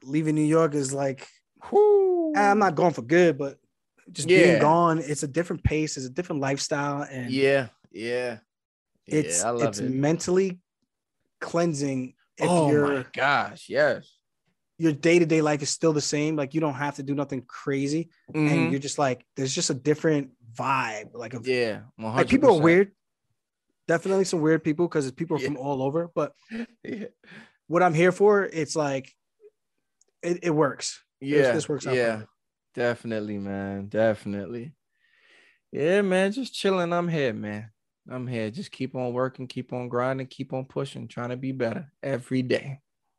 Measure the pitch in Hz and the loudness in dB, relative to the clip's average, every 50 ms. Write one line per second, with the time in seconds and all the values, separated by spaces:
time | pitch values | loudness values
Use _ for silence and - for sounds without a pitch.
0 | - 131 139 156 160 156 151 151 151 151 156 160 165 156 143 147 139 131 139 139 | -12 -4 -4 -2 0 0 0 2 2 4 4 4 4 2 2 -2 -4 -4 -2 -2
1 | 139 139 131 131 - - _ _ _ _ _ _ - - - 403 415 415 415 403 | -2 -2 -4 -6 -10 -18 _ _ _ _ _ _ -10 0 4 6 6 8 6 6
2 | 392 370 359 349 330 320 302 294 208 202 202 214 208 185 160 139 165 175 143 - | 6 4 2 0 0 0 2 2 4 4 4 4 4 2 2 4 2 2 2 0
3 | 117 117 - - 180 170 151 131 143 139 139 - _ _ _ _ _ _ _ _ | -2 2 4 6 6 6 4 2 -4 -8 -10 -12 _ _ _ _ _ _ _ _
4 | _ - 175 - 143 165 180 185 170 180 170 - 151 151 160 170 175 165 160 160 | _ -16 -10 -6 0 4 6 8 8 8 6 6 6 6 6 6 4 4 2 2
5 | 160 - 147 - - 147 127 165 175 - 185 165 - - 151 156 156 156 - 143 | 0 -4 -6 -6 -6 -4 -4 -4 -4 -4 -6 -4 -2 -2 0 0 -2 -4 -4 -8
6 | 131 127 127 - 175 - 175 143 135 135 139 139 - - 156 143 143 143 143 143 | -10 -8 -8 -8 -6 -6 -4 -4 -2 -2 -2 -2 -4 -4 -4 -2 -2 -4 -4 -4
7 | 147 - 139 131 123 123 131 135 135 135 139 139 131 110 - _ _ _ - 95 | -6 -8 -10 -10 -8 -4 0 2 2 4 4 2 0 -2 -8 _ _ _ -14 -10
8 | 110 117 120 123 123 123 117 107 - _ _ _ _ _ _ _ _ _ _ _ | -6 -4 -4 -4 -4 -4 -6 -10 -14 _ _ _ _ _ _ _ _ _ _ _
9 | _ - - 156 147 151 170 170 190 214 120 120 - 113 101 101 117 131 131 131 | _ -4 -2 -2 -2 0 -2 -2 -2 -2 0 0 0 -2 -2 -2 -4 -4 -2 0
10 | 139 147 165 175 - - 180 185 190 190 180 180 _ _ _ _ _ _ _ _ | 0 0 0 0 -2 0 0 0 0 0 -4 -8 _ _ _ _ _ _ _ _
11 | _ _ _ _ _ _ _ _ - - - 170 175 170 156 139 143 139 135 131 | _ _ _ _ _ _ _ _ -12 -4 -2 0 0 0 0 -2 -4 -4 -4 -4
12 | 127 127 - _ _ _ _ - 147 165 180 170 156 143 147 147 143 143 143 135 | -6 -8 -12 _ _ _ _ -2 0 2 4 4 4 4 4 4 2 2 0 -2
13 | 127 - - 120 127 139 143 123 104 104 - - - - 104 127 151 139 113 98 | -4 -6 -4 0 2 2 2 2 0 -2 -6 -14 -12 -4 0 2 2 2 0 -2
14 | - - _ _ _ _ _ _ _ _ _ _ _ _ _ - 165 165 147 139 | -6 -14 _ _ _ _ _ _ _ _ _ _ _ _ _ -2 0 0 0 2
15 | 151 165 170 175 175 156 160 160 151 151 151 147 147 131 - - - 165 156 147 | 2 4 6 6 6 4 4 2 4 2 0 -2 -2 -6 -4 0 0 2 2 2
16 | 135 - - 147 147 156 160 151 143 135 139 165 160 151 135 123 147 143 139 - | 0 -2 -2 -2 0 0 -2 -2 -4 -4 -2 -2 -2 -2 -2 -4 -4 -6 -6 -6
17 | 139 135 139 139 143 135 143 131 117 - - - - 147 139 139 139 139 147 160 | -6 -6 -4 -4 -4 -4 -6 -8 -8 -10 -14 -10 -6 -4 -2 -2 -2 -2 -2 -4
18 | 165 160 _ _ _ - - 156 151 147 156 165 165 160 135 139 139 135 - - | -4 -6 _ _ _ -8 -4 0 0 2 2 2 2 0 0 -2 -4 -6 -4 -2
19 | 143 135 127 123 - _ _ - 139 131 135 175 165 - 156 127 - 147 151 147 | 0 0 -2 -4 -8 _ _ -6 -6 -4 -2 -2 -2 -2 -4 -2 0 0 0 2
20 | - 165 156 147 139 131 - _ _ 113 113 117 127 131 139 131 127 117 110 107 | 2 2 2 2 0 -4 -10 _ _ -18 -12 -8 -4 -2 -2 -2 -2 -4 -6 -8
21 | 107 101 - 117 120 110 127 120 113 131 127 127 120 113 101 104 107 - _ - | -12 -12 -14 -14 -12 -10 -10 -8 -4 -2 0 0 0 0 -2 -6 -10 -16 _ -10
22 | 110 - 113 - - - 240 277 302 262 202 156 151 165 170 185 202 196 _ _ | -8 -4 0 0 2 2 2 4 6 6 6 6 6 6 6 6 4 2 _ _
23 | _ _ _ _ _ _ _ _ _ _ _ _ _ _ _ _ _ - 165 165 | _ _ _ _ _ _ _ _ _ _ _ _ _ _ _ _ _ -2 -2 -2
24 | - 190 190 190 196 185 - 170 151 156 160 156 - 165 151 156 175 170 - 160 | 0 0 0 0 0 0 0 0 2 2 2 2 0 -2 0 0 -2 0 0 -2
25 | 139 131 123 - 165 165 165 139 127 131 147 127 131 143 143 131 131 139 139 165 | -4 -4 -6 -8 -6 -4 -4 -2 -2 -4 -4 -6 -6 -4 -4 -2 -2 -2 -2 -2
26 | 170 170 - 170 147 143 - _ _ _ 220 226 233 - _ _ - - - 208 | -4 -4 -4 -4 -4 -4 -6 _ _ _ -12 -12 -12 -14 _ _ -14 -12 -10 -10
27 | 208 - - _ _ - - - - - _ _ _ - 151 175 180 180 156 156 | -12 -14 -16 _ _ -20 -20 -20 -20 -20 _ _ _ -4 0 2 2 4 4 4
28 | 175 185 180 - 202 208 208 202 190 - - 160 151 135 - 160 151 143 139 135 | 4 4 4 4 4 6 6 4 2 0 -4 -6 -6 -4 -2 -2 -2 -2 -2 -4
29 | 135 - _ _ _ _ _ _ - 415 _ _ _ _ _ _ _ _ _ _ | -6 -10 _ _ _ _ _ _ -20 -20 _ _ _ _ _ _ _ _ _ _
30 | _ _ _ _ - 170 175 175 175 175 156 147 156 135 117 - - - - - | _ _ _ _ -6 -4 -4 -2 -2 0 2 2 2 2 0 -4 -8 -10 -10 -12
31 | _ _ _ _ 135 135 147 147 139 127 117 156 147 - 151 131 - - 131 127 | _ _ _ _ -6 0 2 4 4 4 2 0 -2 -2 -4 -6 -2 -2 0 2
32 | 120 117 110 107 107 - _ _ _ _ _ _ _ _ _ 131 127 120 117 - | 2 0 0 -4 -8 -14 _ _ _ _ _ _ _ _ _ -2 -2 -2 -2 -2
33 | - 120 113 110 104 104 104 101 98 98 98 98 98 98 98 98 98 101 104 107 | -4 -6 -6 -6 -4 -6 -6 -6 -6 -6 -6 -6 -6 -6 -6 -8 -8 -4 0 2
34 | 110 113 107 - - 107 101 101 101 85 120 120 117 151 - _ _ _ _ _ | 2 2 2 0 -4 -6 -8 -6 -8 -8 -10 -12 -12 -14 -16 _ _ _ _ _
35 | _ _ _ _ _ _ _ _ _ _ _ _ _ _ - 127 139 165 185 208 | _ _ _ _ _ _ _ _ _ _ _ _ _ _ -6 -2 0 2 2 2
36 | 208 190 185 185 190 196 208 269 262 - - - - 202 196 185 175 170 175 175 | 2 2 2 2 2 0 0 -4 -8 -8 -8 -4 -2 0 0 0 0 0 0 -2
37 | 175 170 160 151 139 123 107 110 107 107 104 104 113 110 - _ _ _ _ _ | -2 0 0 0 0 -2 -2 -4 -6 -8 -8 -10 -10 -14 -18 _ _ _ _ _
38 | _ - 123 127 123 123 127 117 110 107 110 160 156 - - - 131 123 - 131 | _ -14 -12 -10 -8 -8 -6 -4 -4 -6 -6 -8 -12 -12 -10 -8 -8 -8 -6 -6
39 | 127 123 120 127 127 131 127 - 131 123 - 131 127 - - 123 123 120 120 120 | -6 -4 -2 -2 -4 -4 -4 -8 -12 -12 -10 -12 -10 -8 -8 -8 -8 -6 -4 -2
40 | 123 131 135 135 131 127 - - 135 - 131 131 131 135 _ 139 139 139 - 131 | -2 -2 -2 -4 -6 -10 -12 -14 -12 -8 -8 -8 -8 -8 _ -8 -8 -8 -10 -12
41 | 120 113 - - 120 123 127 123 135 131 135 131 123 113 113 - 165 - _ _ | -14 -12 -10 -10 -8 -8 -8 -6 -6 -8 -4 -4 -4 -4 -4 -6 -10 -14 _ _
42 | - 139 135 123 127 - 131 131 127 127 - - - 139 135 - _ _ _ _ | -8 -6 -6 -6 -6 -4 -2 -2 0 0 -2 -2 -2 -6 -12 -14 _ _ _ _
43 | _ _ _ | _ _ _